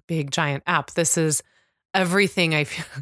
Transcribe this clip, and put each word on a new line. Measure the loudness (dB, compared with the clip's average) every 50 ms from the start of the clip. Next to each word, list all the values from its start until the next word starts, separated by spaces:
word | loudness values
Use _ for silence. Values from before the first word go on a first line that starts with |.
| -6
big | -4 -4 -4 -4 -2
giant | -2 -2 -2 -2 -2 -4 -2
app. | -2 -2 -2 -2 -2
This | -2 -2 0 2 2
is | 2 2 2 0 -2 -4 _ _ _ _ _ _ _ _ _ 0
everything | 0 0 2 2 2 2 2 2 2 2 2 2
I | 2 0
feel, | -2 -4 -10 -12 -12 -12 -14